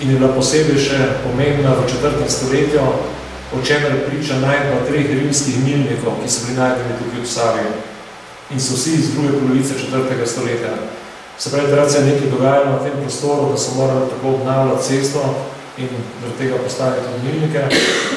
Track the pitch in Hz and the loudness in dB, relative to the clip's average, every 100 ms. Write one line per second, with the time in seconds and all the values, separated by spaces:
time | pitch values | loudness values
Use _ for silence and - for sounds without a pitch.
0 | 135 131 131 131 - 151 151 139 135 135 | 2 4 4 4 2 4 4 2 2 2
1 | 127 - 127 127 147 143 135 - 123 123 | 2 0 -2 0 2 2 2 2 2 0
2 | 143 - - - 127 143 143 147 117 104 | 0 0 0 0 0 2 2 2 2 0
3 | 98 - - - - 131 131 147 143 131 | -4 -8 -12 -14 -8 -4 0 2 2 0
4 | 127 151 151 131 135 - 139 123 127 151 | -2 -2 -2 0 2 2 2 0 0 0
5 | 135 127 147 - - 120 135 143 123 120 | 2 2 0 0 0 2 2 2 0 0
6 | 117 107 - - 117 127 127 127 117 113 | -2 -2 -2 -4 -2 0 0 0 -2 -4
7 | 123 120 - - 113 113 107 110 - - | -6 -6 -6 -2 0 0 -2 -6 -8 -14
8 | - - - - - 135 127 127 151 160 | -16 -18 -18 -18 -8 -4 -2 -2 0 2
9 | - 151 143 139 127 127 - - - 131 | 2 0 0 2 2 2 0 -2 -2 -2
10 | 127 113 117 - 120 117 113 107 107 - | -2 -2 -2 -2 -2 -2 -4 -6 -8 -10
11 | - - - - - 139 143 143 147 143 | -14 -18 -16 -10 -4 0 2 4 4 4
12 | 135 143 135 127 131 143 139 127 143 143 | 4 4 2 2 4 4 4 2 -2 -4
13 | 123 - 147 143 - - - 127 135 131 | -4 -2 0 2 2 0 -2 0 2 2
14 | 131 - 135 131 127 135 131 120 - 135 | 0 -2 0 0 2 2 2 2 0 0
15 | 139 143 135 - - - - - 127 120 | 0 0 -2 -2 -6 -10 -14 -8 -6 -6
16 | - - 113 - 131 127 127 - 131 123 | -8 -10 -10 -4 -2 -2 -2 -2 -2 -2
17 | 123 123 131 - 156 113 113 - - - | -4 -4 -2 0 0 0 2 2 2 0
18 | - | -2